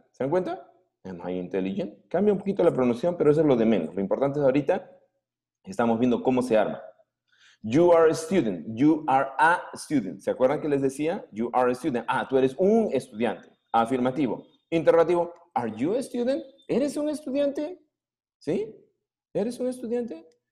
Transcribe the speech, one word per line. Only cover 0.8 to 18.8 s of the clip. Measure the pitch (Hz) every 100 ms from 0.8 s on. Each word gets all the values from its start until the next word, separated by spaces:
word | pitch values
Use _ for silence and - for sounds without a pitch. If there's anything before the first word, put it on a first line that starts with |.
| _ _ 95
Am | 90 90
I | 92
intelligent? | 90 98 92 98 - - _
Cambia | 165 208
un | 196
poquito | 196 196
la | 175
pronunciación, | 135 123 117 170 175
pero | 147
eso | 147
es | 156
lo | 123
de | 110
menos. | 104 78 87
Lo |
importante | 98 107 135 143
es | 139
ahorita | 139 143 185 - - _ _ _ _ _ _
estamos | - 95 117 113
viendo | 123 113
cómo | - 127
se | 123 110
arma. | 92 - - - _ _ _ _ _ _
You | 107 131 175
are | 165 160
a |
student. | 151 - 196 117 90 78 113
You | 151 156 156
are | 135 135 -
a | 156 175 - -
student. | - 147 95 -
¿Se | -
acuerdan | 95 127 147
que | 151
les | 143
decía? | 135 135 151 190 -
You | 101 117
are | 123 123
a | 123
student. | 165 120 -
Ah, | 127 110
tú | 131
eres | 131 135
un | 190 226 208
estudiante. | 131 - 107 117 90 - _ _
Afirmativo. | 113 117 127 127 127 131 82 - _ -
Interrogativo. | 165 156 165 165 175 170 - _ -
Are | 117 104
you | 143 233
a |
student? | 254 240 240 285 - - -
¿Eres | 185 285 285
un | 294
estudiante? | 294 - 269 285 277 302 370 _ _ _ _ _ _
¿Sí? | - 185 440 -